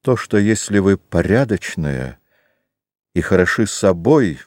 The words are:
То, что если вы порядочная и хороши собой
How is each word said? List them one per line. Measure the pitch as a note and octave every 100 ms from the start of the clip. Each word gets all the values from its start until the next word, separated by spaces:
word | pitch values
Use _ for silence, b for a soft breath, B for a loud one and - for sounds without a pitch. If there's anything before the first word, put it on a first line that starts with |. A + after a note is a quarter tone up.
То, | -
что | A#2+ - G#2
если | G#2 G#2+ - G2+
вы | F#2+ F#2+
порядочная | _ E2+ E2+ A2 B2+ G2+ - - D2 C2+ C2 B1+ _ _ _ _ _ _ _ _ _
и | F2+
хороши | - F#2+ F2+ - G#2+
собой | - G2+ F2 F#2 D#3 G#2 C#2+